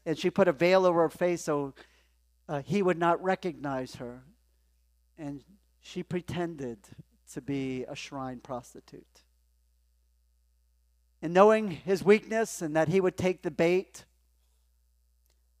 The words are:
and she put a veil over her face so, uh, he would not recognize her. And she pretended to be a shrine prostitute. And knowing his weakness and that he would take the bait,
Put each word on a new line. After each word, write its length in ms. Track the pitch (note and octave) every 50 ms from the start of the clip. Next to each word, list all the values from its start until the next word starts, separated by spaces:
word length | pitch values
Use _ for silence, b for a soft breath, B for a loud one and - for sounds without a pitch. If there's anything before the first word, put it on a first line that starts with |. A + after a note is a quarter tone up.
| -
and 140 | E3 D3+ -
she 120 | - F3+
put 180 | - G3+ F#3+ F3
a 40 |
veil 320 | C#3+ B2+ E3+ F3+ F#3+ F#3+ F#3
over 160 | F3+ E3 E3+
her 80 | D#3+ D3
face 340 | - - F3+ F3+ F3 D#3+
so, 300 | - D#3+ D3 C#3+ C#3+ C#3 - b b b b b b b b _ _ _ _ _ _
uh, 140 | - D3+ C#3+
he 220 | C3+ - F3+ G#3
would 160 | F#3 F#3 E3+ E3
not 260 | E3+ E3+ E3+ - F#3
recognize 720 | F#3 F#3 - - F3+ C#3+ B2 C3+ C#3+ C3+ C3 B2+ A#2+ -
her. 260 | - B2+ A#2+ B2 B2+ C3 D#3 A3+ _ _ _ _ _ _ _ _ _ _ _ _ _ _ _ _
And 260 | - D3+ C#3+ C#3+ C3+ _ _ - _ _ _ _ _
she 220 | _ - - F#3
pretended 760 | E3+ - F3 F3+ - - B2+ F3 F3 E3+ E3 C#3 C#3 A#2+ A2+ G#2 - - - - - _ _ _ _ -
to 80 | - D3
be 440 | B2+ - C#3 C3+ C3+ C3 C3 B2+ B2 -
a 80 | C#3+
shrine 440 | - - - C#3+ C3+ C3 C3 B2+ A#2+
prostitute. 840 | - - B2+ A#2+ - - - - _ - - - - _ _ _ _ _ _ _ _ _ _ _ _ _ _ _ _ _ _ _ _ _ _ _ _ _ _ _ _ _ _ _ _ _ _ _ _ _ _ _ _ _ _ -
And 140 | E3+ E3 F3
knowing 380 | F#3 G3+ G#3+ A3 A3 A3 F#3+
his 320 | D3+ - - F3+ G3 E3 C#3
weakness 580 | F#3 G#3+ G#3 - - A3 A3+ A3 - - -
and 140 | F3 D3+ D#3
that 100 | D#3 D#3+
he 140 | D3 F#3 F#3+
would 160 | F#3 F#3 -
take 260 | - F3 F#3 F#3 -
the 80 | - F3
bait, 540 | C#3 - E3 E3+ F3+ F#3+ G#3 _ - - - _ _ _ _ _ _ _ _ _ _ _ _ _ _ _ _ _ _ _ _ _ _ _ _ _ _ _ _ _ _